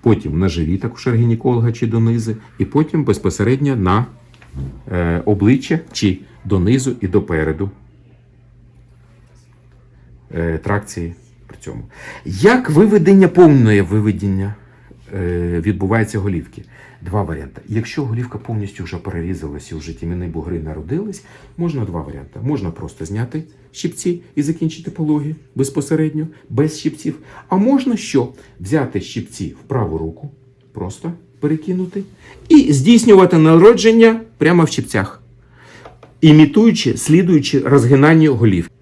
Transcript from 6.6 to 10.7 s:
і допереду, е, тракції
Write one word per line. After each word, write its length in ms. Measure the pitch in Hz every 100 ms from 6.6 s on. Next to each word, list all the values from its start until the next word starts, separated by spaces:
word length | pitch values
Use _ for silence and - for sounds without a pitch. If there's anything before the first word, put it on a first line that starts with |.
| 90 131 131 120
і 80 | 95
допереду, 640 | 98 - 80 78 78 98 - _ _ _ _ _ _ _ _ _ _ _ _ _ _ _ _ _ _ _ _ _ _ _ - _
е, 240 | 82 85 80
тракції 560 | -